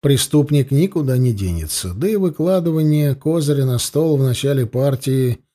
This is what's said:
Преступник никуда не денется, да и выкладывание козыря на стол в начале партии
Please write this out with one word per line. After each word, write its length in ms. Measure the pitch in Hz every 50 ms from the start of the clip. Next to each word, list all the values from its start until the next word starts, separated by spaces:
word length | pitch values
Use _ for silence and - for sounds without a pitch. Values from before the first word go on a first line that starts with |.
| -
Преступник 680 | 139 139 123 - - - 151 143 - 147 143 131 -
никуда 460 | 139 139 170 196 - 170 147 131 127
не 160 | 127 131 123 113
денется, 600 | 101 98 90 87 82 80 78 - - - 92 90
да 140 | 98 147 202
и 80 | 220
выкладывание 960 | 208 190 180 151 - 160 175 190 185 170 170 160 160 156 151 151 151 147 143 139
козыря 500 | 139 - 156 160 170 151 143 147 139 135
на 140 | 131 123 120
стол 400 | - - - 143 160 165 151 135
в 40 | 135
начале 440 | 131 120 - - 139 143 135 123
партии 760 | 110 - 123 135 143 139 127 - 139 131 135 131 123 117 - _ _ _